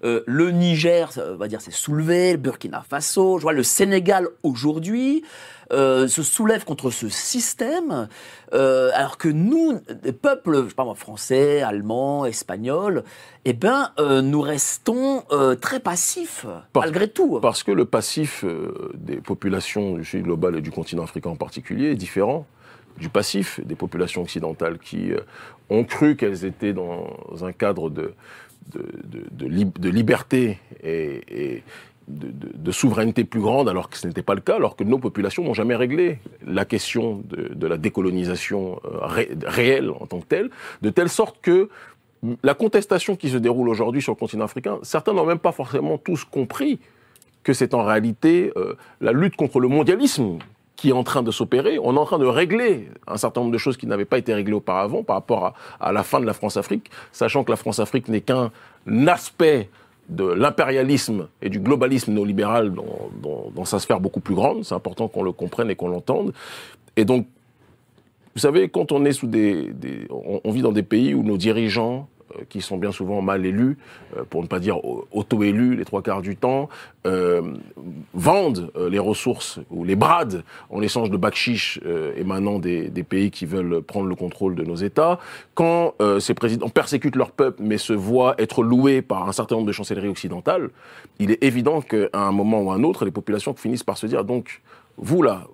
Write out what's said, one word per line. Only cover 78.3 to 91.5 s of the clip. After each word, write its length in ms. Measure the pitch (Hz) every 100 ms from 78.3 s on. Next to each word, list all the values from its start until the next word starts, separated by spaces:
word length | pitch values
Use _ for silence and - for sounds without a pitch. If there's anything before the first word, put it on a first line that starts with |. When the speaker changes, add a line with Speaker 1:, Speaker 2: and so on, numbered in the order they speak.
| 185 180 104 87 -
Speaker 2:
euh, 140 | 90
les 100 | 98
ressources 600 | 98 113 - 123 - - 71
ou 140 | 87
les 120 | 85 98
bradent 480 | 143 170 143 90 80 - -
en 120 | -
échange 300 | 107 - 113
de 60 | 95
bakchich, 640 | 104 - - 113 - - -
euh, 280 | 85 78 69
émanant 400 | 92 95 101 101
des, 320 | 87 87 76
des 140 | 92
pays 260 | 82 95 98
qui 160 | - 85
veulent 360 | 95 90 85
prendre 240 | 78 101 95
le 80 | 90
contrôle 400 | 90 - 98 87
de 80 |
nos 120 | 80 85
États. 440 | 98 117 160 175 - - -
Quand, 400 | - 165 170 170 -
euh, 180 | 104 101
ces 140 | -
présidents 340 | 117 117 117 117
persécutent 480 | - 143 143 147 131
leur 160 | -
peuple 300 | - 135 -
mais 140 | 107 107
se 160 | -
voient 420 | 107 95 123 127 -
être 240 | 110 -
loués 380 | 117 123 135 135
par 260 | 127 98 90
un 20 |
certain 240 | 98 110 113
nombre 120 | 107
de 40 |
chancelleries 380 | 101 101 101 98
occidentales, 600 | 92 90 90 - 180 160 _ - - - _
il 100 | 101
est 120 | -
évident 360 | 139